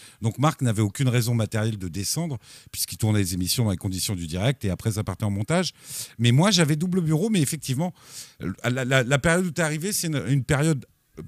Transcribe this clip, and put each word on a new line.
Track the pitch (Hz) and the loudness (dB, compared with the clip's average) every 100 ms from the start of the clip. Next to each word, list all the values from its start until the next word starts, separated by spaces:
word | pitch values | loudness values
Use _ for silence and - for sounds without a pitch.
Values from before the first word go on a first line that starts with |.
| - - | -20 -6
Donc, | 110 - | -4 0
Marc | 147 - | 0 2
n'avait | 127 104 | 0 2
aucune | 104 - 131 | 0 0 0
raison | 120 113 117 | 2 0 0
matérielle | 107 110 110 107 | 0 -2 -2 -2
de | 92 | -6
descendre | 82 98 151 165 127 - - - | -6 -4 -4 -4 -6 -12 -20 -14
puisqu'il | - - - | -8 -8 -2
tournait | 110 107 | 0 2
les | 92 90 | 0 -2
émissions | 90 - 110 | -2 0 0
dans | |
les | 87 | 0
conditions | 101 92 - 92 | -4 -4 -4 -4
du | 85 | -4
direct. | 90 113 131 98 | -2 -2 -2 -2
Et | |
après, | 85 113 | -2 -2
ça | 104 | -4
partait | - 90 104 | -4 -4 -2
en | |
montage. | 101 107 170 156 - - - - - | -2 0 0 -2 -6 -14 -12 -12 0
Mais | 120 | 4
moi, | 127 196 | 6 6
j'avais | 180 147 156 | 6 4 2
double | 185 185 | 0 0
bureau. | 156 156 220 | 2 2 2
Mais | 208 | 2
effectivement, | 139 156 - 131 165 - - - - - 82 95 | 0 -2 -4 -2 -4 -6 -16 -18 -18 -10 -8 -4
la, | 120 127 127 | -2 -2 2
la, | 135 | 2
la | 120 135 | 4 2
période | 170 170 185 | 4 2 0
où | |
t'es | 151 | -2
arrivé, | 156 156 185 | -2 -2 -4
c'est | - 170 | -4 -2
une, | 143 101 | -2 0
une | 139 | 0
période | 120 143 156 147 - _ _ - | 2 2 2 0 -4 _ _ -18